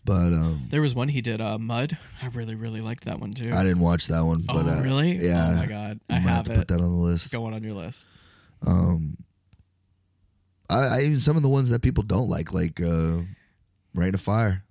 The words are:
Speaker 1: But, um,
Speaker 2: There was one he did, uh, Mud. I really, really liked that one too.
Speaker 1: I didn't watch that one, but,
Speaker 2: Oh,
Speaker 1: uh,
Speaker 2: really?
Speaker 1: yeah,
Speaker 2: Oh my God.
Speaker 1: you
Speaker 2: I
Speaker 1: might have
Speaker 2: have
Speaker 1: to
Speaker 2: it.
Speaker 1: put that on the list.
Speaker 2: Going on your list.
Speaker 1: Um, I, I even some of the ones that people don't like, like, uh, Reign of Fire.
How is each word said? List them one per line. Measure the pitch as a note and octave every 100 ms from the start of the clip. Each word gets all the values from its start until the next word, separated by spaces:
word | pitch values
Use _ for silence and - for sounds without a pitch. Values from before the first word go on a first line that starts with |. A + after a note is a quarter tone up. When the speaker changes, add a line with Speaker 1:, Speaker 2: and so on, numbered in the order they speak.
| -
Speaker 1:
But, | F#2+ F2
um, | E2+ D#2+ D2+ B1
Speaker 2:
There | C#3+
was | D3+ A#2+
one | C3+
he | C#3
did, | A#2 A2
uh, | A2 G#2+
Mud. | A2+ A#2 D3 E3 - -
I | B2+
really, | A#2 A2+ A2
really | A2+ A2+
liked | A2 A#2+
that | - -
one | G2+
too. | A2+ A#2
Speaker 1:
I | F#2
didn't | F#2+ F2
watch | E2+ E2+ -
that | E2
one, | E2 E2 -
but, | E2 D#2+
Speaker 2:
Oh, |
Speaker 1:
uh, | D#2+
Speaker 2:
really? | C3 C#3 D#3 F2+
Speaker 1:
yeah, | - F2 E2
Speaker 2:
Oh | E2+
my | -
God. | G#2 G#2 G#2+ -
Speaker 1:
you | F2
Speaker 2:
I |
Speaker 1:
might | F2+
have | F2
Speaker 2:
have | -
Speaker 1:
to |
Speaker 2:
it. | -
Speaker 1:
put | -
that | E2+
on |
the | F2
list. | F2 E2+ E2+ -
Speaker 2:
Going | A#2+ A2+
on | A2
your | A2
list. | G2+ E2+ - - - - _ _ _ -
Speaker 1:
Um, | F2+ F2 E2+ D2+ E2 - _ _ _ _ _ _ _ _ _ _ _ _ _ _
I, | G#2+
I | C3+ A#2+
even | C#3+ C#3+
some | C3 D#3+
of |
the | C#3+
ones | C#3 B2+
that | A#2+
people | B2+ -
don't | G#2+ - A2+
like, | E2 E2
like, | F2+ E2 -
uh, | E2+ E2 D#2+ E2+ F2 - _ _ _ _ _
Reign | - F2+
of | F#2+
Fire. | - G#2+ A2 F#2 -